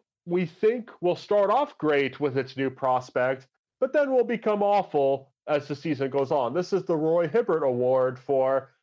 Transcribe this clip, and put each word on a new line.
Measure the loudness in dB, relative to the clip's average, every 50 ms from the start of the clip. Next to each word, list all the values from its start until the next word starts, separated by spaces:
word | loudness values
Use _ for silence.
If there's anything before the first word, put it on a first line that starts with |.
| _ _ _ _ _
we | -4 -2 -2 -2
think | -4 -2 0 0 0 0 0 -4 -12 -10 -4
will | -2 -2 -2
start | -2 -2 0 2 2 4 4
off | 2 2 0 -2 -4
great | -4 0 0 2 2 0 0 -2 -2
with | -4 -2 -2
its | -2 -4 -4 -4
new | -4 -4 -4
prospect, | -4 -2 0 0 0 0 -2 -4 -2 0 0 0 -2 -4 -8 _ _ _ _ _ _ _
but | -4 0 2
then | 0 2 2
will | 2 2 2
become | 2 -2 -2 -2 -2 0 0 2
awful | 2 2 2 0 0 0 2 2 2 0 0 -4 -10 _ _ _
as | -2 -2 -2 -2
the | -4 -8
season | -6 -4 -4 -2 -2 -2 -2
goes | -2 -2 0 0
on. | 0 0 0 0 -2
This | -4 -2 -2 -2
is | -2 -2
the | -2 -2
Roy | 0 0 0 2 0 0
Hibbert | 0 0 0 0 0 0 0 0
Award | 0 0 0 0 2 2 2 0 0 -2 -6
for | -4 -2 0 2 2 2 0 0 -2 -6 _ _